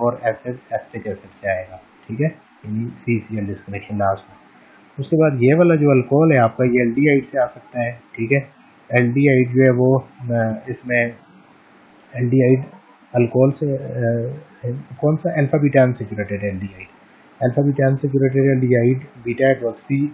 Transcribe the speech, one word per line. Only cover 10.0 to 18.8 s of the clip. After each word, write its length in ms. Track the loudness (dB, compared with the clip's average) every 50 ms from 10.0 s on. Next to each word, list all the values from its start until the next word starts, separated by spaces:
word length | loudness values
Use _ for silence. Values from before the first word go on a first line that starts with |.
| 0 -6 -16 -14 -8 -4
अ, 340 | -2 -2 -2 -2 -4 -6 -8 -12
इसमें 320 | -12 -10 -6 -2 -2 -2 -2 -2 -6 -12 -20 _ -20 -20 _ _ _ _ _ _ _ _ _ _ _ _ _ _ -8
एल्डिहाइड 480 | -4 -2 0 2 4 4 4 2 2 0 -6 -16 -20 _ _ _ _ _ _ -2
अल्कोहल 360 | 0 0 2 2 2 2 2
से, 160 | 2 0 -4 -4 -4
अ, 640 | -6 -8 -8 -6 -4 -2 -2 0 -2 -4 -6 -10 -12 -16 -20 -18 -12 -10 -10 -8 -10 -12 -16 -8 -2
कौन 160 | -2 0 0
सा 220 | 0 -2 -4 -2 -2
alpha 200 | 0 0 2 2
beta 240 | 2 4 4 4
अनसैचुरेटेड 640 | 4 4 2 -2 -8 -8 -8 -8 -6 -6 -6 -6 -6
एल्डिहाइड, 420 | -6 -6 -6 -8 -10 -12 -14 -20 -20 -20 _ _ _ _ _ _ _ _ -4
अल्फा 200 | -2 -2 0 0
बीटा 240 | 0 0 0 0 0
अनसैचुरेटेड 640 | 0 0 0 -2 -2 0 0 0 2 2 2 2 2
एल्डिहाइड 480 | 2 2 2 2 2 4